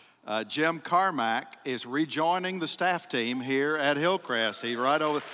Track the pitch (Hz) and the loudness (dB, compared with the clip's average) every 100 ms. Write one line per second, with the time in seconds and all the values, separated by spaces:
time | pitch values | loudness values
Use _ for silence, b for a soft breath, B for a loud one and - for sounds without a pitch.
0 | B B - 110 107 143 160 165 - 175 | B B -4 -4 -4 0 0 0 0 2
1 | 190 143 113 117 - - 135 123 120 139 | 4 2 0 0 -4 -12 -6 -6 -4 -2
2 | 160 143 165 180 180 185 160 - 185 175 | -2 0 2 2 -2 -4 -4 0 0 0
3 | - 127 117 127 127 135 143 156 143 143 | -2 -2 0 -2 0 0 2 2 2 2
4 | 170 190 - 117 110 98 117 120 131 151 | 2 0 -2 0 0 -2 -4 0 2 2
5 | 151 147 - | 2 0 -4